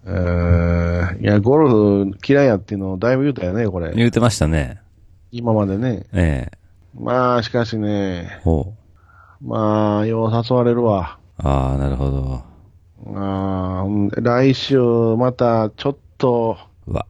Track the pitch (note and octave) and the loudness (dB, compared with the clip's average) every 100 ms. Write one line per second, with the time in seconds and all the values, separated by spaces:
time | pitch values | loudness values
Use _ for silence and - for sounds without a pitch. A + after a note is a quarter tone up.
0 | F#2 F#2 F2+ F2 E2+ F2 E2+ E2+ E2+ F2 | -6 -4 0 0 2 2 4 0 0 -2
1 | E2+ G2+ G#2+ G#2 G2+ D3 D3+ A2 G#2 G2+ | -4 -2 2 2 4 4 4 4 4 4
2 | G2 G2 - C#3 C#3 G#2 - G2+ F#2+ F#2 | 0 -4 2 4 4 2 -2 -6 -4 -2
3 | A2+ C3 C#3+ A#2+ F2+ G2+ A2+ F2+ E2 F2+ | 0 0 0 -2 -4 -2 -2 -2 -4 2
4 | A#2 A#2 A#2+ - D#2 D#2+ B2+ A2+ _ _ | 2 4 2 2 0 0 -2 -8 _ _
5 | - - _ A#2+ A#2+ A2 G2 G2 B2+ G#2+ | -20 -20 _ -8 0 0 2 0 -2 -4
6 | G2+ G2 E2+ C#2 B1 - _ _ _ - | -4 0 0 0 -6 -12 _ _ _ -10
7 | A#2 B2 B2 B2 A2+ B2 A2+ A2+ G#2 G#2 | -2 0 2 0 0 -4 -2 -2 -2 -2
8 | G2 F2+ F2 - E2 D#2+ F#2+ A2 _ - | -4 -6 -10 -6 -2 0 -2 -12 _ -20
9 | _ _ - _ C3 A2+ G#2+ G#2+ G#2+ G#2 | _ _ -20 _ -8 -2 2 2 2 0
10 | G#2+ A2+ A2+ A#2 A#2 B2 A#2+ A#2+ A#2+ G2+ | -2 -2 0 -2 0 0 2 2 2 0
11 | E2+ - _ _ - C#2 C2 C2+ C2+ C2 | -2 -12 _ _ -2 0 0 -2 -2 -2
12 | C#2 - C3 C3 - - - _ _ _ | -2 -2 -4 -8 -12 -20 -20 _ _ _
13 | A2 G2+ G2 F#2+ F#2+ F#2+ F#2 F#2 G2 G#2 | -14 -10 -6 -4 -4 -4 -4 -4 -4 -2
14 | G2+ - A#2 A#2+ C3+ C3 - C3+ A#2+ A#2 | -2 -2 0 2 2 2 0 2 2 2
15 | A2+ A2+ B2+ B2+ A#2+ A2+ A2 - C#3 C#3 | 2 2 0 0 0 2 0 -4 -6 -6
16 | _ _ C3 A#2+ A2+ G2 - _ - - | _ _ 0 0 -2 -6 -12 _ -8 -8